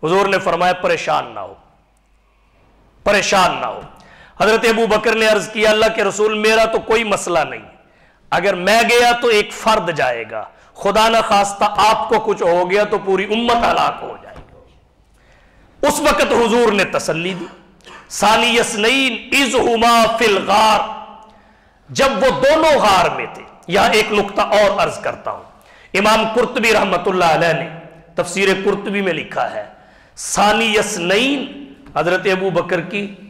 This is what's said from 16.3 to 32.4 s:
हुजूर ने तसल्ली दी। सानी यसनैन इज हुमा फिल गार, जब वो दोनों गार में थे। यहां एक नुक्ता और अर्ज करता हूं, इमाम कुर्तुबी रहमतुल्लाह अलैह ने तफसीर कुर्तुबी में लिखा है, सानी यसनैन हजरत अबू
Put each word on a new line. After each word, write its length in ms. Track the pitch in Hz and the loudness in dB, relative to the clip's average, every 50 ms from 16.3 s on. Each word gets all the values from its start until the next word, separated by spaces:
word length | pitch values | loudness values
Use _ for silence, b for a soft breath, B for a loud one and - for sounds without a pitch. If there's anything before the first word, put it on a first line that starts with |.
| - | 2
हुजूर 400 | 226 240 220 214 247 240 226 202 | 2 2 2 2 2 2 2 2
ने 120 | 202 180 - | 0 0 -2
तसल्ली 460 | - 147 - - 160 160 170 185 190 | -2 -4 -4 -4 -4 -4 -4 -6 -6
दी। 140 | 175 277 370 - - - _ _ _ B B B B B B | -8 -10 -14 -16 -20 -20 _ _ _ B B B B B B
सानी 460 | - - - 208 220 233 233 240 233 233 | -8 -2 0 2 2 2 2 2 2 0
यसनैन 560 | 220 - - 214 208 226 262 269 269 262 233 208 - - - | 0 0 -2 -2 0 2 2 2 0 -2 -2 -6 -8 -4 -2
इज 200 | 269 277 247 262 | 0 0 0 0
हुमा 360 | 247 - 233 233 226 226 233 233 233 226 220 226 - | 0 0 0 0 2 2 4 4 4 4 2 2 2
फिल 200 | 240 220 202 190 | 2 2 2 0
गार, 400 | - - 196 214 220 220 214 196 170 - - - - - - - - b b b b b b b b b b b b - | 0 0 2 2 4 4 2 2 0 -4 -10 -14 -16 -18 -20 -20 -20 b b b b b b b b b b b b -8
जब 260 | 131 - 269 269 233 | -2 0 0 2 2
वो 140 | 196 254 262 - - | 2 2 2 2 2
दोनों 320 | 254 277 311 320 320 320 294 240 | 2 4 4 4 4 4 4 4
गार 300 | - 214 196 185 175 156 - 135 | 4 4 4 4 2 0 -2 -4
में 100 | 120 110 | -8 -10
थे। 160 | - - - - - - - - | -12 -16 -20 -20 -20 -18 -8 -2
यहां 220 | 170 196 202 233 | 0 2 2 4
एक 200 | 226 214 208 - | 2 2 2 2
नुक्ता 320 | 214 208 202 196 - - 208 | 0 -2 -2 -2 -2 -2 -2
और 340 | - - 202 214 196 196 190 | 2 2 4 4 4 2 0
अर्ज 180 | 170 156 - - | -2 -2 -4 -6
करता 340 | - 131 120 - - 113 | -8 -8 -8 -8 -8 -10
हूं, 120 | 104 - - - - - B B B B B B B | -10 -10 -12 -20 -20 -20 B B B B B B B
इमाम 300 | 185 208 214 220 220 220 220 220 | 0 2 4 4 2 2 0 0
कुर्तुबी 380 | 233 254 - - 262 214 226 | 0 0 0 0 0 2 2
रहमतुल्लाह 600 | 214 202 208 196 185 170 - 208 185 185 175 165 156 | 2 2 2 0 0 -2 0 0 0 2 2 2 2
अलैह 200 | 151 170 170 160 | 2 2 0 0
ने 120 | 165 - - - - - - - - - - - - | -2 -4 -8 -12 -16 -20 -20 -20 -20 -20 -12 -6 -6
तफसीर 460 | 170 - - 196 196 190 190 190 190 | -6 -4 -2 -2 0 2 0 0 0
कुर्तुबी 380 | 208 196 196 202 226 196 202 | -2 -2 -2 -2 -4 -4 -2
में 100 | 196 185 165 | -2 -2 -2
लिखा 300 | 151 127 - - 139 127 | -4 -6 -8 -6 -6 -4
है, 180 | - - 110 104 - - b b b b b b b b b | -4 -6 -8 -10 -12 -14 b b b b b b b b b
सानी 580 | - - - 202 202 208 208 220 226 226 214 214 | -12 -6 -2 0 2 2 2 2 0 0 0 0
यसनैन 600 | 202 208 - 175 170 175 190 208 247 269 285 269 240 - - - - - - - - - - 143 | 0 -2 -4 -4 -2 0 0 2 2 0 -2 -2 -6 -8 -12 -16 -18 -20 -20 -20 -16 -8 -4 -2
हजरत 300 | 160 170 175 185 180 208 | 0 0 0 0 0 0
अबू 240 | 190 185 | 0 0